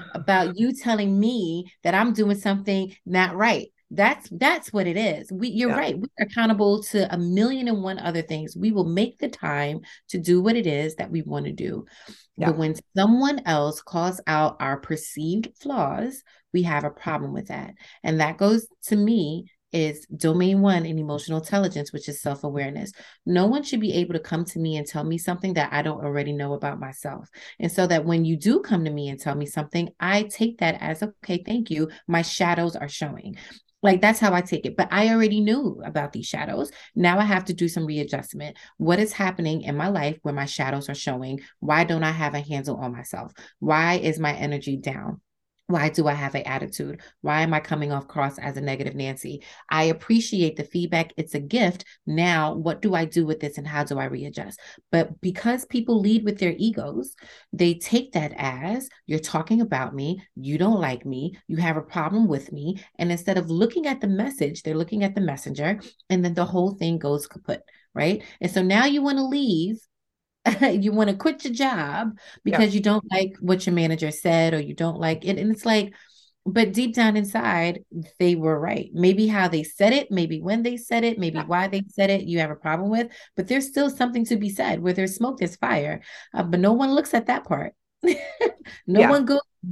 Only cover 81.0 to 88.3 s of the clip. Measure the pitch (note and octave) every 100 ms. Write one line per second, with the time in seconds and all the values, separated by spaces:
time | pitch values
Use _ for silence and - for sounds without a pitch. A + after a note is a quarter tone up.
81 | A#3 A3+ E3+ D#3 D#3 F3 F#3+ G3 G3 -
82 | G3 G3 D#3+ E3+ D#3 D3+ D#3 E3 G3 A3+
83 | A#3 - - - F#3 C4+ C4+ C#4 C#4+ C4+
84 | B3 A#3 A#3 A3+ G#3 G3 - E3+ F3+ F#3
85 | F#3+ G3 A#3+ C4 F3 - A#3 D3+ D3 -
86 | - - - - F3 F3 G3 A#3+ C4+ C#4
87 | C#4+ A#3 A3+ B3+ - C#3+ D#3 - _ _
88 | F4 - -